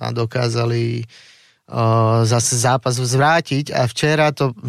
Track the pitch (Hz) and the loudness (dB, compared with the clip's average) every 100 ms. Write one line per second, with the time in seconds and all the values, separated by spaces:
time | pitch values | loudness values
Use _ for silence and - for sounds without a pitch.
0 | 117 117 113 127 120 117 117 117 117 117 | -6 -4 -2 -2 -2 0 -2 -2 -2 -4
1 | 113 - - _ _ _ - 123 113 113 | -8 -16 -20 _ _ _ -8 -2 2 4
2 | 110 113 113 117 - 123 120 127 127 123 | 4 2 2 2 0 0 2 0 0 -2
3 | 123 131 147 165 - 135 147 - 123 - | 0 2 2 2 0 -4 -2 -2 -2 0
4 | 151 156 151 143 139 117 | 0 2 2 0 -2 -4